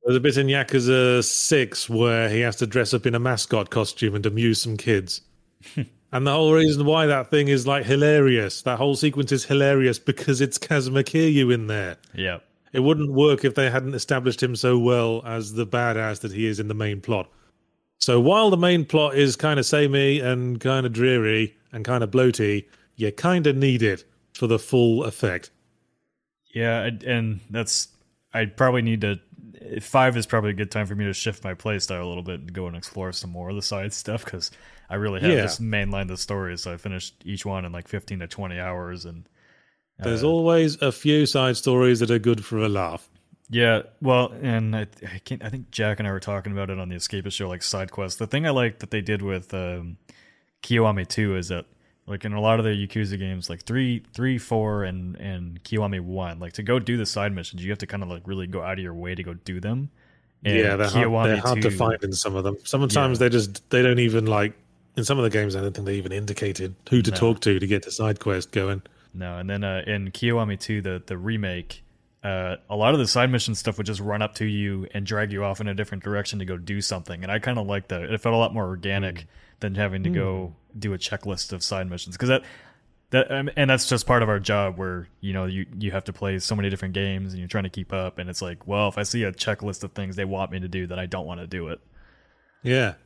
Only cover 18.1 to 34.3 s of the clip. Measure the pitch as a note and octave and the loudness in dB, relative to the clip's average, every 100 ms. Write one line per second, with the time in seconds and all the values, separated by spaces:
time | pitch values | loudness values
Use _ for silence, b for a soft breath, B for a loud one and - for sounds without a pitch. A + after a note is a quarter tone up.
18.1 | A#2+ B2+ G3+ A3 F3+ F3 F3 D3 D#3 D3 | 6 8 6 6 6 6 4 4 4 4
19.1 | C3+ C#3+ A#2+ D3+ D3 B2+ D3+ C#3+ C#3 C#3 | 6 4 4 2 2 4 4 4 4 4
20.1 | C#3+ B2+ B2+ B2 A#2+ C3 C3+ B2+ A2+ B2+ | 4 2 0 0 0 2 2 2 2 4
21.1 | B2 A2 A2 G#2+ _ _ A#2 A2 B2 A2 | 4 4 2 0 _ _ -10 -2 0 2
22.1 | A#2+ B2+ A2+ G#2+ G#2 - b b - G#2+ | 4 4 4 0 0 -4 b b -4 -4
23.1 | - F3 F3+ D3+ C3+ C#3 B2 A2 F#2 - | 0 2 4 4 4 4 4 2 0 -8
24.1 | _ _ - A#2+ A2+ - C3 A#2+ A2+ A#2 | _ _ -4 2 2 2 4 6 4 -2
25.1 | - G#2+ F2 - _ _ _ _ _ _ | -2 -2 -2 -8 _ _ _ _ _ _
26.1 | _ _ _ _ A2+ A#2 A#2 A2 A2+ B2+ | _ _ _ _ -4 0 0 -2 -4 -2
27.1 | A#2+ A2+ G2+ - G#2+ A2 - - _ _ | 0 0 -4 -6 -6 -2 -2 -4 _ _
28.1 | _ _ A#2 A2 - C3 B2+ A2+ A2+ G#2 | _ _ -4 -4 2 2 4 2 0 0
29.1 | G2 _ - - - - - - C3+ B2+ | -4 _ -20 -20 -20 -12 -10 0 4 4
30.1 | A#2+ G#2+ A#2 G#2 G2 G#2 G#2+ G2+ G#2 G2+ | 2 0 0 0 -2 -4 -4 -4 -2 -2
31.1 | F#2+ - G2 G2 F2+ A2 G#2 - F#2 F2+ | -2 -6 -6 -10 -8 -4 -4 -4 -6 -6
32.1 | F2+ F2 F2 D#2 F2+ F2+ E2+ - - F#2 | -8 -8 -10 -10 -8 -8 -10 -12 -8 -8
33.1 | F2 F#2 F2 F2+ G2+ G2 G2+ G2 - - | -8 -10 -10 -8 -6 -6 -6 -6 -8 -6
34.1 | G#2 - | -8 -8